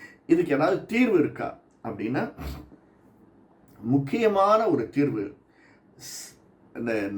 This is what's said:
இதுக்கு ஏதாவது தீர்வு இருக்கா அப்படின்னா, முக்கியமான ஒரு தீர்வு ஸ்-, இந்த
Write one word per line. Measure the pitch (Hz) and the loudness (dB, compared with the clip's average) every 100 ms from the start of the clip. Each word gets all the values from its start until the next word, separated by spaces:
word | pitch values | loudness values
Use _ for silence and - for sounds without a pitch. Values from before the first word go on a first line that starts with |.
| - - - | -20 -18 0
இதுக்கு | 165 165 | 2 2
ஏதாவது | 139 165 180 - | 2 2 0 0
தீர்வு | 226 247 180 | 2 4 4
இருக்கா | 123 - 117 - _ _ | 2 -2 -10 -10 _ _
அப்படின்னா, | 113 101 107 147 233 - - - - - _ _ _ _ _ _ _ _ _ - | -12 -8 -4 -4 -6 -8 -14 -14 -18 -20 _ _ _ _ _ _ _ _ _ -10
முக்கியமான | 110 139 139 233 220 196 196 220 220 | 0 0 2 0 2 4 4 4 4
ஒரு | 127 110 | 0 0
தீர்வு | 143 143 110 98 - _ _ _ _ _ - | 0 0 -2 -6 -10 _ _ _ _ _ -20
ஸ்-, | - - - - _ _ _ - | -18 -16 -18 -20 _ _ _ -8
இந்த | 117 110 101 | -4 -2 -4